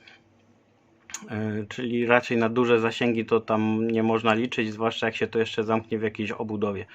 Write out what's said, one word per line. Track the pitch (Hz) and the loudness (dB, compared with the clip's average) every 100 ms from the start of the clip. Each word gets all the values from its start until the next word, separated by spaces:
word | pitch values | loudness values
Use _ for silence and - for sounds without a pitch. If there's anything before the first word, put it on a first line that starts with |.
| - - _ _ _ _ _ _ _ _ - - 214 | -20 -20 _ _ _ _ _ _ _ _ -18 -16 -8
E, | 107 107 107 101 | -6 -4 -6 -8
czyli | - 123 120 117 | -8 -4 0 4
raczej | 120 - 120 | 4 4 0
na | 113 | 2
duże | 117 120 117 | 2 4 4
zasięgi | 113 110 120 113 | 2 0 0 0
to | 107 113 | 2 0
tam | - 110 110 110 113 | 2 0 2 2 2
nie | 113 | 2
można | 113 113 113 | 2 2 2
liczyć, | 107 123 120 110 | 2 0 -2 -4
zwłaszcza | 107 113 - 113 | -2 -4 -2 -4
jak | - | -2
się | 107 | -2
to | 113 | -2
jeszcze | 110 - | -2 -2
zamknie | 107 113 110 110 | 0 0 -2 -4
w | |
jakiejś | 110 110 104 | -4 -4 -6
obudowie. | 113 110 107 104 98 92 | -6 -6 -4 -4 -4 -10